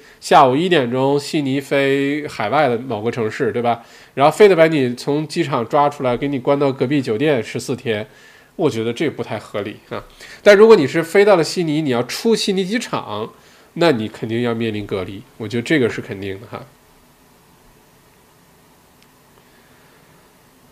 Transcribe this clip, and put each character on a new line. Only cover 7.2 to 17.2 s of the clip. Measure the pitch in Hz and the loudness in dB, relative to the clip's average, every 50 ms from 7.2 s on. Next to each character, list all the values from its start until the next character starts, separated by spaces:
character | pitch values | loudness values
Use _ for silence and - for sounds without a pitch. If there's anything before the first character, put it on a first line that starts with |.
| 143 160 143 117 | 0 0 0 0
十 | 107 - - 123 | -2 -6 -8 -10
四 | - - 127 | -8 -8 -8
天， | - - 120 107 104 107 - - - - - - - _ _ _ | -6 -6 -6 -6 -6 -6 -10 -16 -20 -20 -20 -20 -20 _ _ _
我 | - 170 135 | -2 -2 -2
觉 | 107 113 110 | -2 -2 -4
得 | 117 | -4
这 | 117 - 170 135 | -4 -4 -4 -4
不 | - - 113 | -4 -6 -8
太 | - 120 | -10 -10
合 | 101 - - - 104 | -12 -12 -10 -8 -8
理 | 101 107 - - - - | -8 -8 -10 -14 -14 -14
啊。 | - 104 - - - - - - - - | -12 -12 -14 -14 -20 -20 -20 -20 -10 2
但 | - 202 208 | 6 6 8
如 | 196 220 | 8 10
果 | 226 220 | 8 8
你 | 190 143 | 6 4
是 | 131 - 165 160 | 2 0 -2 -2
飞 | - - 202 202 | 0 2 4 4
到 | 214 196 | 6 4
了 | 170 151 | 4 2
悉 | - - 185 170 | 0 -4 -4 -4
尼， | 156 147 156 | -2 -2 -2
你 | 160 139 | -2 0
要 | 120 117 | 0 -2
出 | 120 - - - - 226 220 | -2 -4 -6 -4 0 0 0
悉 | - - 214 190 | 0 0 -2 -2
尼 | 190 190 | -2 -2
机 | 180 220 247 | -2 -4 -6
场， | - - - 113 - 107 104 107 - - - _ _ - - _ _ _ - | -6 -6 -8 -8 -8 -8 -10 -10 -10 -12 -14 _ _ -20 -20 _ _ _ -4
那 | 156 170 165 | 0 2 2
你 | 139 107 110 | 2 2 -2
肯 | 101 - - 135 | -8 -8 -10 -8
定 | 110 113 120 | -6 -4 -2
要 | 120 117 113 | -2 -2 -2
面 | 113 117 113 104 | -2 -4 -4 -4
临 | 104 101 | -6 -6
隔 | - 104 95 92 | -6 -6 -6 -6
离， | 98 98 101 - _ _ | -8 -10 -14 -18 _ _
我 | - 113 | -14 -10
觉 | 101 113 | -8 -6
得 | 117 | -6
这 | 120 - 175 | -2 0 0
个 | 147 120 | 2 2
是 | 104 - - | 0 -2 -6
肯 | - - 104 95 | -10 -12 -12 -10
定 | 98 95 95 98 | -10 -10 -12 -12
的 | 117 | -14
哈。 | - 117 104 127 - _ _ _ _ _ _ _ _ _ _ | -16 -16 -16 -16 -18 _ _ _ _ _ _ _ _ _ _